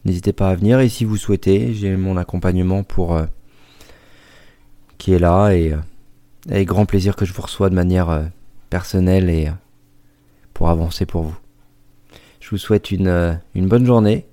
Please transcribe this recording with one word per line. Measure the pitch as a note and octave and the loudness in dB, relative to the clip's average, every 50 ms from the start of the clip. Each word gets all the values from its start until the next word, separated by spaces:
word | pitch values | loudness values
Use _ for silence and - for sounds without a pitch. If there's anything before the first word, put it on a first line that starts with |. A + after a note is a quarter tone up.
| - | -2
N'hésitez | G2 F2+ F2+ - G#2 | -4 -4 -2 -2 -4
pas | F#2+ - G2+ F#2+ | -2 0 0 0
à | F#2 | 0
venir. | F2 G2+ G#2 B2 C3 | 0 2 2 4 4
Et | C3 A#2+ | 4 2
si | - - A#2 | 0 -2 -4
vous | G#2+ G#2+ | -2 -2
souhaitez, | G#2 - - G2+ F#2+ - G2 G2 G2+ A#2 A#2+ A2+ | -4 -2 -2 -2 0 2 2 2 2 2 -2 -4
j'ai | G2+ G2+ G2 F#2+ | -4 -4 -2 -2
mon | F#2+ F#2 F#2+ F#2+ | -2 -2 -2 -2
accompagnement | F2+ F2 - - F2+ F2 F#2 F2+ F#2 F#2 F#2 F#2+ G2 | -4 -4 -4 -6 -2 -2 0 0 0 0 0 -2 -2
pour, | G2 - - - F2+ E2+ E2+ | -4 -2 -2 -2 0 0 -2
euh, | D#2+ D#2+ - - - - - _ - - _ - - - - - - _ - - - - - - - - - _ _ - - - - - _ - _ | -2 -2 -4 -8 -12 -16 -20 _ -20 -20 _ -20 -20 -20 -20 -20 -20 _ -20 -20 -20 -20 -20 -20 -20 -20 -20 _ _ -20 -20 -20 -20 -20 _ -20 _
qui | - G2 | 0 2
est | F#2 F2 | 2 4
là | F2 E2+ F2 F#2+ G#2 G#2 | 4 4 4 4 4 4
et, | F#2+ F2 E2 D#2+ | 2 2 2 0
euh, | D2+ D2+ D#2+ - - - - - - _ _ _ - - - - | -2 -4 -8 -10 -16 -20 -20 -20 -20 _ _ _ -20 -20 -10 -4
avec | G2 G2+ G2 E2 | -2 -2 0 0
grand | F2+ F#2+ G#2 | 2 0 2
plaisir | - - G2 F#2 G2+ G2 | 2 2 0 0 0 -2
que | - G#2 | -2 -4
je | F2 | -4
vous | - - | -4 -12
reçois | - - - - G2+ G2 | -12 -12 -4 -2 0 0
de | F#2 | 2
manière, | F2+ F2 F2+ F2+ F#2 F2 E2+ | 2 2 2 2 0 0 0
euh, | E2 D2+ D2+ E2 - - - - - - - - | -2 -2 -4 -6 -10 -16 -20 -20 -20 -20 -12 -8
personnelle | - F#2 F2 - - F#2+ F#2 F2+ F#2 F#2+ F#2 F2 | -8 -8 -6 -4 -2 0 2 4 2 2 2 2
et, | E2 D#2+ D#2 D#2 | 0 0 -2 -2
euh, | E2+ F2+ _ _ _ _ _ _ _ - _ _ _ _ _ _ _ _ _ _ | -6 -8 _ _ _ _ _ _ _ -20 _ _ _ _ _ _ _ _ _ _
pour | _ - E2 E2+ | _ 0 2 2
avancer | E2+ E2 E2 E2 - - F#2+ | 2 2 0 -4 -4 -4 -6
pour | - - F2 | -4 -4 -6
vous. | D#2+ D#2 E2 - - - _ _ _ _ _ _ _ _ _ _ _ _ - - _ _ _ _ | -6 -6 -8 -12 -18 -20 _ _ _ _ _ _ _ _ _ _ _ _ -20 -20 _ _ _ _
Je | - - | -10 -8
vous | G#2+ G2 | -8 -8
souhaite | - - G#2+ G2+ - - | -2 0 0 0 0 -2
une, | G2+ F#2 F#2+ F#2 | -2 0 0 0
euh, | F2 F2 E2+ E2+ E2 E2+ - - - | 2 2 0 0 -2 -6 -8 -8 -4
une | F#2 F#2 | -2 0
bonne | F#2+ A2 B2 B2+ | 2 2 4 4
journée | B2 B2 A#2 G#2+ G#2 A2 - - - | 4 4 4 4 4 2 0 -4 -12